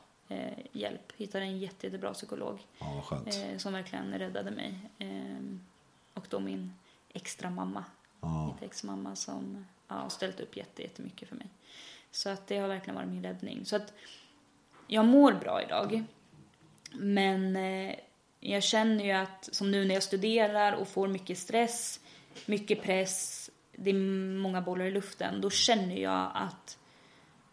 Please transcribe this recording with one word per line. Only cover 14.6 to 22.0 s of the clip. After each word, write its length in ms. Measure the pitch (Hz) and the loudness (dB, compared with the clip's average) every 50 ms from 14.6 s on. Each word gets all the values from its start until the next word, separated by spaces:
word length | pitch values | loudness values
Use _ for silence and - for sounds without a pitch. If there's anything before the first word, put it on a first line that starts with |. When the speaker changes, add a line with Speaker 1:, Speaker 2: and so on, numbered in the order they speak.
| _ _ _ - - | _ _ _ -20 -10
Speaker 1:
jag 180 | - 208 220 220 | 0 4 8 10
mår 280 | 233 254 285 285 262 202 | 12 12 12 12 12 10
bra 300 | 180 - - 92 95 - | 6 0 0 0 0 0
idag. 420 | - - 107 - - 214 226 220 - - - - - - - - _ _ _ - - - - - - - | 2 2 0 2 2 0 -2 -2 -4 -10 -20 -20 -20 -20 -20 -20 _ _ _ -20 -20 -20 -20 -20 -16 -10
Men, 640 | - 196 202 202 196 196 190 190 190 190 190 190 | -4 0 2 4 6 6 6 4 4 2 2 0
eh, 380 | 190 190 190 190 190 190 190 - - - - _ _ _ _ _ _ | 0 0 -2 -2 -4 -4 -6 -8 -10 -12 -20 _ _ _ _ _ _
jag 220 | - - 202 202 202 | -6 -2 0 2 2
känner 420 | - - 220 220 226 220 208 202 | 4 4 4 6 6 4 4 4
ju 80 | 196 196 | 4 2
att, 360 | 190 190 190 - - - - - | 2 2 0 -6 -12 -14 -8 -4
som 180 | - 196 196 | 0 2 4
nu 140 | 202 196 190 | 4 4 4
när 100 | 190 190 | 4 4
jag 80 | 196 196 | 2 2
studerar 680 | - 202 196 196 220 226 233 220 208 208 208 208 208 202 | 2 0 0 2 4 4 6 4 4 4 4 4 4 4
och 160 | - 196 - | 2 -2 -2
får 200 | - 190 196 196 | 0 0 0 2
mycket 300 | 190 185 185 - 180 180 | 0 -2 -4 -6 -6 -6
stress, 600 | - - 220 233 240 233 233 - - - - - | -6 0 4 4 4 4 2 -2 -4 -4 -6 -8